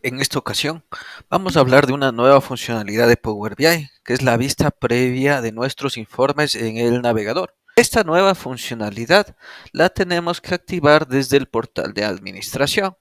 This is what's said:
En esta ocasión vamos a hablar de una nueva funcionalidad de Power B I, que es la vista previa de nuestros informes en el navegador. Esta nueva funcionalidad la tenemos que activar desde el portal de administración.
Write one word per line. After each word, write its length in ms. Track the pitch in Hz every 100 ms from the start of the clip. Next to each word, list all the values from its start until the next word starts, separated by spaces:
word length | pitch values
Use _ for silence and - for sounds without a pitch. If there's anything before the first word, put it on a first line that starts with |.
En 160 | 127 127
esta 200 | 139 151
ocasión 440 | - 104 143 165 _ - - - -
vamos 260 | 170 190 165
a 40 |
hablar 260 | 127 131 143
de 60 |
una 180 | 139 139
nueva 300 | 117 123 139
funcionalidad 680 | - 123 - 117 104 107 120
de 100 | 120
Power 380 | 120 107 104
B 180 | 101 151
I, 180 | 170 147 _
que 100 | -
es 80 | 127
la 140 | 131 117
vista 360 | 131 - 147
previa 680 | - 123 120 127 127 139 143
de 120 | 117
nuestros 440 | 110 127 - 139 123
informes 600 | 110 - 135 147 147 -
en 200 | 113 110
el 260 | 117 120
navegador. 540 | 120 110 104 135 185 _ _ -
Esta 260 | 240 233
nueva 320 | 185 165 196
funcionalidad 1000 | 185 - 127 - 117 107 101 117 185 202 - - - -
la 200 | - 170
tenemos 500 | - 185 175 170 175
que 140 | -
activar 520 | 180 _ 180 147 151 151
desde 300 | 131 131 139
el 100 | 131
portal 480 | 117 117 - -
de 100 | 101
administración. 920 | 104 92 95 95 - - 139 - 196 185